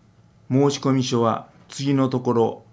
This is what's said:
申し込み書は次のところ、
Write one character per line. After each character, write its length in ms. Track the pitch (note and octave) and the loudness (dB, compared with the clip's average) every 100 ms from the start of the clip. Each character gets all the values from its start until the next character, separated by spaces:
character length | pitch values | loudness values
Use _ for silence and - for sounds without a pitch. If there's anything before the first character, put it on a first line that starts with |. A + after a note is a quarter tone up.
| _ _ _ _ - | _ _ _ _ -2
申 180 | B2+ C#3+ | 2 2
し 100 | C#3 | 0
込 120 | C#3 | 0
み 120 | C3 | 0
書 180 | B2+ B2 | 0 0
は 260 | A#2 G#2+ - - - | 0 0 -6 -20 -18
次 260 | - C#3 | -8 -2
の 140 | C#3 C3 | 0 0
と 120 | B2+ | 0
こ 120 | B2 | 0
ろ、 300 | A#2 A2+ - - | 0 0 -2 -16